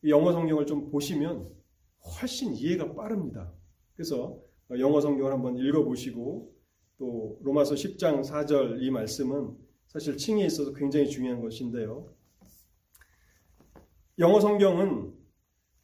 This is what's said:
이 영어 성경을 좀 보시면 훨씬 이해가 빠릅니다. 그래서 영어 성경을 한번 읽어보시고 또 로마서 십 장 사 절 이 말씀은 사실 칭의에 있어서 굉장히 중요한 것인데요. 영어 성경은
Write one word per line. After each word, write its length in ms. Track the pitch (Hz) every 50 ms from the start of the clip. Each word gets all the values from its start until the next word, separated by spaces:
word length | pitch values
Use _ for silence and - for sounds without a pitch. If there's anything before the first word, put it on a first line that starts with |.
| -
이 80 | 151
영어 220 | 147 147 160 180 175
성경을 340 | 170 165 160 156 151 147
좀 240 | 147 156 147 143 143
보시면 580 | 139 143 143 143 175 147 147 165 175 110 90 - - - _ _ _ _ _ _ _ _
훨씬 520 | - - - - - 254 - - 277 214 -
이해가 420 | - 123 160 180 180 156 127 -
빠릅니다. 580 | - 220 214 226 196 170 131 - 110 92 87 - - - _ _ _ _ _ _
그래서 460 | - 170 160 143 123 120 - - - - _ _ _ _ - 123 123
영어 220 | 131 139 147 147
성경을 320 | 143 147 143 135 135 135 135
한번 240 | 131 123 127 123
읽어보시고 960 | 123 131 139 147 156 139 127 127 - - 131 117 117 120 135 170 - - - - _ _ _ _ _ _ _ _ -
또 400 | 135 123 120 113 110 104 104 - -
로마서 340 | 135 139 147 143 143 147
십 220 | 139 - 190 - -
장 260 | - 147 147 139 139
사 200 | 139 151 151 151
절 380 | 143 147 139 131 120 117 127 127
이 80 | 131
말씀은 680 | 131 123 107 110 - - 139 127 135 143 131 107 - - - _ _ _ _
사실 300 | _ - 156 - 147 139
칭의에 300 | - - - 214 214 190
있어서 260 | 160 - - 143 135 -
굉장히 340 | - 143 139 135 151 143 120
중요한 320 | - 123 127 127 123 117
것인데요. 720 | 117 113 110 - 127 120 113 120 110 104 113 139 175 - - _ _ _ _ _ _ - _ _ _ _ _ _ _ _ _ _ _ _ _ _ _ _ _ _ _ _ _ _ _ _ - - - _ _ _ _ _ _ -
영어 220 | 170 170 196 214
성경은 760 | 202 208 208 202 202 190 175 175 196 196 - 113 92 85 - - _ _ _ _ _ _ _ _ _ _ _ _